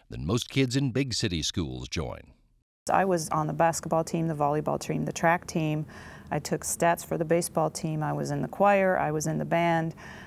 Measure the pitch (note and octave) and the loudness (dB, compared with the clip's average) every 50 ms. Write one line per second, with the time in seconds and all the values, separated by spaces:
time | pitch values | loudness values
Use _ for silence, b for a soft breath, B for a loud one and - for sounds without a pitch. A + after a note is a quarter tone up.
0 | B B A2+ A#2 - D#2+ B2 A#2+ - - - C#3 C3+ B2 A#2 C3+ C#3+ C3 G#2+ B2+ | B B -10 -6 -2 0 0 0 0 0 2 2 2 2 2 2 0 2 2 0
1 | C#3+ C3 A2 - - G#2+ F2 D#2+ C#2+ - - G2 E2+ C2+ B1+ B1+ B1+ - - F2 | 0 0 -2 -2 0 0 0 0 -2 -2 -2 -2 -2 -2 -4 -8 -8 -6 -4 -4
2 | C#2+ A#1+ G1+ - - - - _ _ _ _ _ _ _ _ _ _ - - E3+ | -4 -4 -8 -10 -14 -20 -20 _ _ _ _ _ _ _ _ _ _ 0 2 2
3 | F#3 G3 F3+ E3 D#3 - - D#3 D3+ D#3 D#3 D3+ E3+ E3 D#3+ - - E3 E3+ D#3+ | 4 4 2 0 0 0 -2 0 0 -2 2 2 2 2 2 0 -2 0 0 0
4 | E3 - - E3 E3 E3 D#3 D3 D3 C#3+ D3+ D3+ D3+ D#3 C#3+ C#3+ - - D#3 D#3 | 0 0 -2 -2 0 0 0 0 0 2 2 0 0 0 -2 -2 -2 -4 -4 -2
5 | D3+ D3+ D3 - - E3 E3+ F3+ - - - E3+ D#3+ D3+ D3+ D3+ D3+ B B B | -2 -4 -2 2 2 4 4 2 0 -4 -2 -2 0 0 0 -2 -4 B B B
6 | B B B B B B - D3+ - - E3 D3+ - - - - E3+ E3+ E3+ E3+ | B B B B B B -4 -4 -2 -2 -4 -4 -4 -6 -2 2 2 2 2 2
7 | - - F3 D#3+ E3 D#3+ E3 E3+ E3 - - E3 D#3+ D#3 - - - D#3+ D#3 D#3 | -2 -4 -4 -2 0 2 2 2 2 0 0 0 0 0 -2 -4 -4 -4 -2 -2
8 | D#3 D3 D3 D3 D3 C#3 D3 C#3+ - - - - G3 G3+ G3+ G3 F#3+ F#3 F#3 - | -2 -2 -2 -4 -4 -4 -2 -4 -4 -6 0 4 6 6 6 6 4 4 4 2
9 | D3 D3+ D3+ D#3 D3+ D#3 D#3 D3+ D3+ D3 E3 E3+ E3+ E3+ E3 E3 D#3+ E3 - B | 2 0 0 0 0 -2 -2 -2 -2 0 2 2 4 4 4 2 0 -2 -4 B
10 | B B B B B | B B B B B